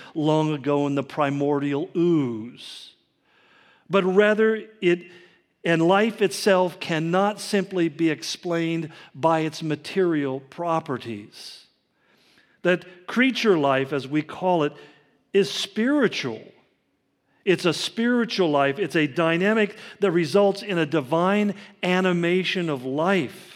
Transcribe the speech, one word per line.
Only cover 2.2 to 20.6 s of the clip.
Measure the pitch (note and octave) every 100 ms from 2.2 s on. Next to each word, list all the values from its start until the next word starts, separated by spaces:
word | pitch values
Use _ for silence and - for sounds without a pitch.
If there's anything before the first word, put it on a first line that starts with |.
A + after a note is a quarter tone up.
| C3 A2 A#2 - - - - _ _ _ _ _ _ _ _ _ -
But | F#3+
rather, | F#3 F#3 G#3 G#3+ A3 A3 - -
it, | F3 F3 - - - _ _ _
and | E3+ E3
life | E3 G3 A3+ A3
itself | G3 - G#3+ F#3 F3+ -
cannot | - D#3+ E3 F#3 G3+ G3+
simply | - G3+ F#3+ F#3 E3+
be | D3 E3
explained | D3 - - F3+ E3+ E3 E3 D#3 - - C3+
by | D#3 D#3+
its | D#3 -
material | D#3+ D3 - F#3+ F3+ D#3 C#3 C3+
properties. | C3+ - E3+ E3 D#3 B2 A2+ G#2 G#2+ - - - - _ _ _ _ _ _ _ _ _
That | F3 F3+ - - -
creature | A3+ C4 A3+ A3+ E3+
life, | C#3 C3+ C3+
as | C#3+ B2+
we | D3+
call | D3 - F#3 F3
it, | D3+ D3+ - - _ _ _
is | G3 F#3+
spiritual. | - - - A#3+ D4 A3 - C3+ A2 - _ _ _ _ _ _ _ _ _ G#3
It's | E3+
a | F3
spiritual | D3+ - - A#3 B3 A#3 - E3+
life. | C#3+ C#3 C#3
It's | E3+ E3+
a | D3
dynamic | B2+ E3 E3+ G3 A3 G#3 - - -
that | G3
results | E3+ D3+ G3 G3+ G3